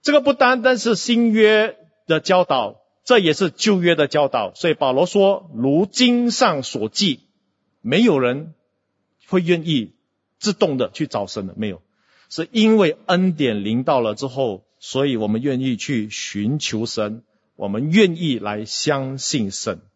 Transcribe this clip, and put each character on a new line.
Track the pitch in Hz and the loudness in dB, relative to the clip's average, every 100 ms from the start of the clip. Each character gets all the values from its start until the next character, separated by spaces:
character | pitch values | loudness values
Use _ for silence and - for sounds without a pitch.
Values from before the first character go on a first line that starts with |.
这 | - | 4
个 | 294 | 2
不 | 277 | 2
单 | 269 247 254 | 2 2 2
单 | 247 247 | 2 0
是 | 220 214 | 0 -2
新 | - 233 233 | 0 2 2
约 | 220 214 214 220 - _ _ - | 4 6 4 2 -4 _ _ -2
的 | 160 | -2
教 | 151 185 175 | 2 2 2
导， | 135 104 - _ _ | 0 -2 -8 _ _
这 | - 240 | 2 4
也 | 170 | 4
是 | 151 180 | 2 -2
旧 | - 220 190 | 0 0 2
约 | 175 160 | 2 2
的 | 143 | 2
教 | 151 139 | 2 0
导。 | 123 98 - | 0 -4 -4
所 | 175 | -2
以 | |
保 | 151 135 | 0 0
罗 | 127 175 | 2 2
说 | 202 196 196 - | 4 2 2 -6
，“如 | 120 131 151 196 | -4 0 2 0
经 | - 247 240 240 | 0 2 2 0
上 | 220 240 151 | 2 0 0
所 | 127 127 214 | -6 -6 -6
记”， | - 196 127 _ _ _ _ _ _ | -2 -2 -2 _ _ _ _ _ _
没 | 110 160 | -2 2
有 | 240 147 | 4 4
人 | 123 131 160 - _ _ _ _ _ _ _ | 0 -2 -10 -20 _ _ _ _ _ _ _
会 | 185 | -2
愿 | 170 175 160 | 2 0 0
意 | 147 107 _ _ _ _ _ | -2 -2 _ _ _ _ _
自 | 208 | -4
动 | 196 180 135 | -2 -2 -2
的 | 120 | -4
去 | - 151 | -6 -8
找 | 113 98 | -6 -8
神 | - 95 | -8 -12
的， | - | -8
没 | 107 | -10
有。 | 87 _ _ _ _ _ | -10 _ _ _ _ _
是 | - 160 | -10 -6
因 | 226 220 220 | 0 4 4
为 | 180 - - | 2 0 -2
恩 | 180 185 | 0 0
典 | 156 135 104 | 0 0 0
临 | 101 117 | -2 -2
到 | 131 135 | 0 0
了 | 113 104 | 0 -4
之 | 139 | -8
后， | 127 127 95 _ _ | -4 -4 -4 _ _
所 | - 131 143 | -8 -2 -2
以 | 120 | 0
我 | 107 | -2
们 | 110 | -2
愿 | 135 131 | -2 -2
意 | 131 117 | -4 -4
去 | - 127 107 | -4 -4 -4
寻 | 104 - 101 104 147 | -10 -10 -4 -4 -4
求 | - 110 113 | -4 -6 -6
神， | - 107 113 _ _ _ _ | -4 -6 -8 _ _ _ _
我 | 101 | -6
们 | 104 147 | -4 0
愿 | 180 196 165 | 4 4 2
意 | 170 120 | -4 -4
来 | 101 107 113 | -4 -8 -8
相 | - 151 139 135 135 | -6 -2 -2 -4 -8
信 | - 143 101 | -6 -4 -4
神。 | 98 - 85 _ | -6 -8 -8 _